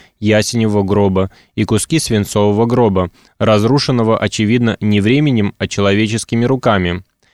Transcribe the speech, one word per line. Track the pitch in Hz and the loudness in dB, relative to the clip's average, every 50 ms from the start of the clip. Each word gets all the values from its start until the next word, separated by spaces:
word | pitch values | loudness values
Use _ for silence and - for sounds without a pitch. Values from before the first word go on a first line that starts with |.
| - _ _ - | -12 _ _ -4
ясеневого | 107 104 107 107 107 - - 117 113 110 104 104 | 0 2 2 2 0 0 -2 -2 0 0 0 0
гроба | 98 92 101 104 101 98 95 95 95 95 - _ _ _ _ | 0 0 2 2 2 2 2 0 -2 -2 -6 _ _ _ _
и | - 107 | -4 -2
куски | - 113 104 - - 160 156 | 0 0 -2 -2 -2 -2 -2
свинцового | - - 117 104 101 - - 107 104 104 104 104 117 | -2 -2 -2 -2 -2 -2 0 0 0 2 2 0 0
гроба, | 117 120 123 120 107 95 92 90 87 - _ _ _ _ - | 0 2 2 2 2 2 0 -2 -2 -6 _ _ _ _ -2
разрушенного, | 113 110 110 104 104 113 135 143 - - 131 120 113 110 113 - | 0 2 2 2 2 2 0 0 0 0 -2 0 0 0 0 0
очевидно, | - 104 - - 110 104 117 123 120 113 101 - | -2 -4 -2 -2 0 0 0 0 0 -2 -2 -2
не | 104 107 104 101 | -2 0 0 2
временем, | 98 110 127 143 151 147 127 113 101 101 - | 2 2 2 2 2 0 0 0 -2 -2 -4
а | - 101 | -6 -6
человеческими | - - - 101 101 101 104 110 104 113 110 - - - 117 120 | -6 -2 -2 0 0 2 0 0 -2 -2 -6 -6 -4 -2 -2 0
руками. | 123 135 127 - 123 107 95 90 87 87 92 - _ _ _ _ _ | 0 0 0 0 0 0 2 0 -2 -4 -6 -10 _ _ _ _ _